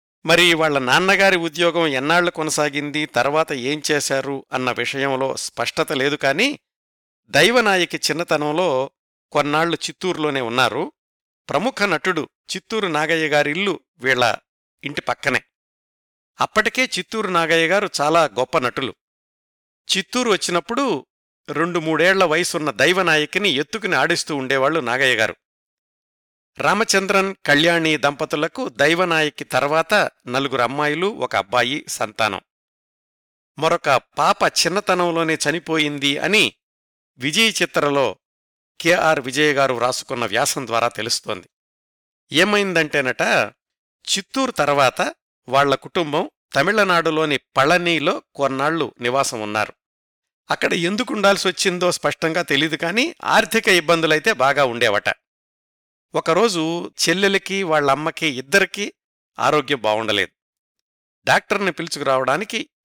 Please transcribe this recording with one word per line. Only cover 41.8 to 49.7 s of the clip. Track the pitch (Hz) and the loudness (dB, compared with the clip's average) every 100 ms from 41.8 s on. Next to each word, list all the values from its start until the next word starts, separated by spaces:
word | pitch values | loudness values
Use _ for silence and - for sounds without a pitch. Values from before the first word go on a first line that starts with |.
| _ _ _ _ - | _ _ _ _ -4
ఏమైందంటేనట, | 139 190 208 196 170 156 147 127 120 185 196 107 - _ _ _ _ - | 0 2 2 0 0 0 0 -2 -2 0 0 -2 -6 _ _ _ _ -6
చిత్తూరు | - - 269 262 | -6 -4 -4 -2
తర్వాత | - 147 143 131 - 285 - _ _ - | 0 0 4 2 2 -4 -6 _ _ -2
వాళ్ల | 131 143 135 | 2 2 0
కుటుంబం | - - 156 143 214 _ _ 139 | -2 -4 -2 -2 -4 _ _ -2
తమిళనాడులోని | 160 220 196 175 165 156 156 156 _ - | 0 2 2 2 2 0 0 -2 _ 0
పళనిలో | 139 175 175 165 147 285 - - | 2 2 2 0 0 -4 -6 -2
కొన్నాళ్లు | 139 131 143 165 131 - | -2 0 -2 0 -4 -4
నివాసం | 123 131 135 120 | -2 0 -2 -4
ఉన్నారు. | 107 107 104 | -4 -2 -4